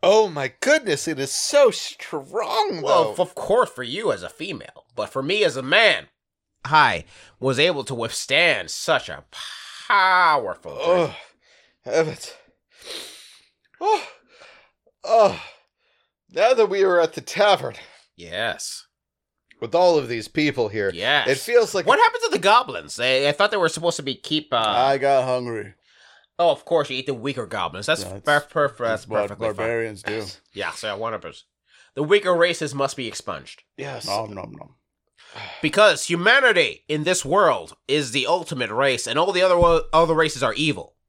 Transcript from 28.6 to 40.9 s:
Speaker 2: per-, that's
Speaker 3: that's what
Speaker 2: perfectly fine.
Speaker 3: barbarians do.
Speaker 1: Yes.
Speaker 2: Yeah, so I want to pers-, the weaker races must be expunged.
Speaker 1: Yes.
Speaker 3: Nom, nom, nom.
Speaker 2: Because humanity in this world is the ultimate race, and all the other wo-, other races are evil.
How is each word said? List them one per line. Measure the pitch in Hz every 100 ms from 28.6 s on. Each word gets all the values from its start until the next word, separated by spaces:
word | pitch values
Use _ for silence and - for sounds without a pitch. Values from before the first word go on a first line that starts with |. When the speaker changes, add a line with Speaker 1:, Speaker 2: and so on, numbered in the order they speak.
| 143
Speaker 2:
per-, | - 120
that's | 110
Speaker 3:
that's | -
what | 104
Speaker 2:
perfectly | 101 101 110
fine. | 104
Speaker 3:
barbarians | 110 117 113 101
do. | -
Speaker 1:
Yes. | 107 101 - _
Speaker 2:
Yeah, | - 90
so | 80 110
I |
want | 101 113
to | 107
pers-, | 82 - _ _ _ _ _
the | -
weaker | 147 208 196
races | 175 175 165 151
must | 139 135 -
be | 120
expunged. | - - 82 - - _ -
Speaker 1:
Yes. | 139 131 -
Speaker 3:
Nom, | 101 113
nom, | 98 - -
nom. | - _ _ _ _ _ - - - -
Speaker 2:
Because | 156 170 214 151 -
humanity | 170 185 262 254 185 135 - _
in | 151
this | 151 180
world | 135 180 185 113 80 - -
is | 143 135
the | 127 123
ultimate | 180 165 143 117
race, | 110 139 123 -
and | 123
all | 180
the | 180
other | 185 175
wo-, | 170 165 156
other | 156 165
races | 160 160 123
are | 123
evil. | 107 151 101 -